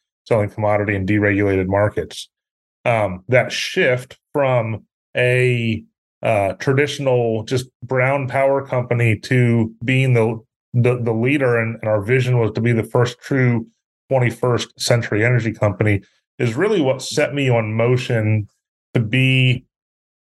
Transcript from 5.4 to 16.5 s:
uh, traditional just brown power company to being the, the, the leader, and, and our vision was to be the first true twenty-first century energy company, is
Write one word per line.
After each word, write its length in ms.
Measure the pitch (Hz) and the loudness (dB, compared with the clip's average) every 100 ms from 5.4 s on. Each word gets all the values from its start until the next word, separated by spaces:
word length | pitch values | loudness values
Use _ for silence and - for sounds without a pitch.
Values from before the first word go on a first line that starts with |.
| 123 120 113 110 - _ _ _ | 2 0 -2 -4 -8 _ _ _
uh, 320 | 120 107 98 92 | -2 0 0 -2
traditional 880 | 139 135 147 - 135 123 117 110 | -2 0 0 -2 0 0 0 -2
just 260 | 107 127 127 _ | -2 -4 -6 _
brown 460 | 117 131 127 139 127 | -4 -2 0 0 -2
power 340 | 135 135 139 | 0 2 0
company 560 | 135 127 120 120 117 101 | -2 -4 -2 0 2 0
to 540 | - 127 120 117 110 - 117 | 0 2 4 2 0 -4 -2
being 300 | 131 135 117 | 0 2 2
the, 220 | 113 110 - _ _ | 2 -2 -12 _ _
the, 260 | 123 123 123 | 0 2 0
the 120 | 117 | -2
leader, 440 | 110 127 147 127 117 | 0 0 2 2 0
and, 200 | 113 113 | -2 -4
and 80 | 110 | -2
our 120 | 107 | -2
vision 380 | 101 131 127 123 | 0 0 2 2
was 120 | 110 | 0
to 100 | 113 | 0
be 120 | 117 | 0
the 100 | 113 | 0
first 380 | 110 127 120 - | 0 0 0 -4
true 440 | - 139 123 117 - _ _ _ - | -4 0 2 0 -4 _ _ _ -4
twenty-first 680 | 131 120 113 127 117 - - | 0 0 0 0 0 -4 -6
century 460 | - 120 - 107 | 0 0 0 0
energy 300 | 117 123 110 | 2 2 0
company, 480 | - 104 95 107 101 - _ _ - | -2 -2 0 0 0 -4 _ _ -4
is 160 | 120 | -2